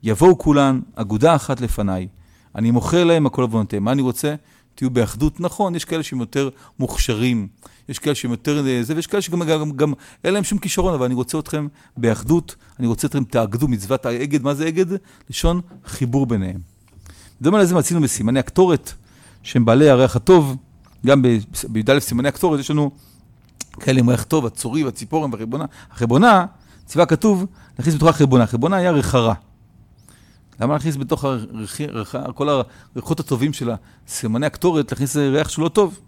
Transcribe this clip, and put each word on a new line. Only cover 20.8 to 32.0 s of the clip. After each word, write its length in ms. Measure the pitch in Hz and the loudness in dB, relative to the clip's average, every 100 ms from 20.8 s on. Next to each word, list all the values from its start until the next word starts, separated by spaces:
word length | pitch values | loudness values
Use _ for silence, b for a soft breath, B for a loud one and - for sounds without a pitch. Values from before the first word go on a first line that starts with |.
| - _ 117 | -20 _ 2
גם 160 | 139 | 4
ב-, 160 | 123 113 107 - - | 4 2 -2 -10 -6
בי"א 160 | 110 107 143 | -4 2 0
סימני 300 | - 120 139 | 0 -2 -2
הקטורת 320 | - 185 147 | 0 0 0
יש 100 | 135 | -2
לנו 200 | 151 143 - b b _ _ _ _ - - | -2 -2 -4 b b _ _ _ _ -20 -8
כאלה 200 | - 131 | 0 2
עם 100 | 120 | 4
ריח 120 | 123 | 2
טוב, 240 | - 160 117 | 0 -2 -2
הצורי 380 | - 120 139 | -6 -6 -2
והציפורן 480 | 139 - 107 160 147 | -4 -6 -6 -4 -4
והחרבונה. 320 | 113 110 131 160 B B | -6 -8 -8 -8 B B
החרבונה, 560 | - 117 127 233 202 170 - b b - | -6 2 4 6 6 2 -10 b b -6
ציווה 200 | 156 208 | 0 2
כתוב, 400 | 160 220 196 190 b b - | 4 4 2 -2 b b -6
להכניס 160 | 127 | -2
בתוכה 180 | 151 160 | 2 2
חרבונה. 340 | 156 139 127 110 | 4 4 4 2
חרבונה 300 | 120 143 190 | 0 0 0
היה 140 | 180 | 2
ריח 240 | 151 - | 0 2
רע. 200 | 131 113 104 _ _ _ _ _ _ b b b b b - | 2 2 0 _ _ _ _ _ _ b b b b b -6
למה 140 | 117 | -2
להכניס 220 | 151 147 139 | -2 -2 -4
בתוך 280 | 135 156 | -4 -4
הריחי-, 640 | 139 127 107 110 107 - 147 | -2 -4 -8 -12 -12 -10 -10
ריח-, 460 | 113 | -8